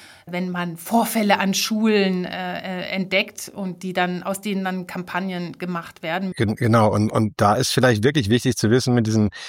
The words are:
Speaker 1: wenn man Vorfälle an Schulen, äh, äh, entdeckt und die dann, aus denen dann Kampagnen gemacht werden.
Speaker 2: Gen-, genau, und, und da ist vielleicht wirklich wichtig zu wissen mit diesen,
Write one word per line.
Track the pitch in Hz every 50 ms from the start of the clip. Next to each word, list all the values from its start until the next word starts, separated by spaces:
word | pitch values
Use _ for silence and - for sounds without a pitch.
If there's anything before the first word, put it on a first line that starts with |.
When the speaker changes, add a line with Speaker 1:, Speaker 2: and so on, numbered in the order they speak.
| - - - - _
Speaker 1:
wenn | 170 175 180 185 180
man | 180 180 175 175 165
Vorfälle | 165 - - 226 233 214 233 - 226 208 202 196 196
an | 196 196 190
Schulen, | - - - 226 214 220 220 214 208 196 190 185 180 180
äh, | - - 180 185 180 175 -
äh, | - 185 185 180 - -
entdeckt | - 190 185 185 185 196 220 214 - - - - -
und | - 190 185 175 180 190
die | 185 180
dann, | 185 180 180 180 175
aus | 175 190 196 196
denen | - 214 196 190 190
dann | 185 185 185 180
Kampagnen | - - 185 180 - - 180 190 190 180 175 175 165 170
gemacht | - 185 180 180 170 165 - - - -
werden. | 160 165 185 196 190 175
Speaker 2:
Gen-, | - 113 101 110
genau, | - 127 110 113 117 107 104 101
und, | 104 104 104
und | - 120 110 104 -
da | - 110 104 107
ist | 127 135 -
vielleicht | - 127 123 127 117 101 104
wirklich | 143 151 156 107 98
wichtig | 120 120 - 131 123
zu | - - 104
wissen | 120 127 - 131 123
mit | 120 110
diesen, | 110 110 110 104 98 - - -